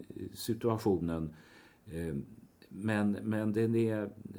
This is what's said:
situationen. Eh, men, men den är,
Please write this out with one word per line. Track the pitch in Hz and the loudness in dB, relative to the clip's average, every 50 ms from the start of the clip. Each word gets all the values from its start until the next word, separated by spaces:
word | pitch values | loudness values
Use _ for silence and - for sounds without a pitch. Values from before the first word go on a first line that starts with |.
| - - - - 98 98 - | -12 -14 -12 -10 -10 -10 -10
situationen. | - - - 110 113 120 117 113 107 - 107 95 85 85 85 82 80 80 78 - - - - - - - - - _ - | -10 -2 -2 -2 0 2 2 2 4 4 4 4 4 4 0 0 0 -2 -4 -6 -10 -20 -20 -20 -20 -20 -20 -20 _ -16
Eh, | - 78 82 85 82 76 69 69 - - - - - _ _ - - | -10 -6 -4 -4 -2 -4 -4 -6 -8 -14 -20 -20 -20 _ _ -20 -16
men, | - 92 101 110 110 104 104 104 | -12 -6 -2 0 2 2 2 2
men | 101 - 104 110 110 107 107 107 104 | 2 0 0 -2 0 0 0 2 2
den | 113 113 113 113 | 2 2 4 4
är, | 113 113 110 110 107 104 101 - - - - - | 4 4 4 2 0 -2 -4 -6 -12 -14 -14 -12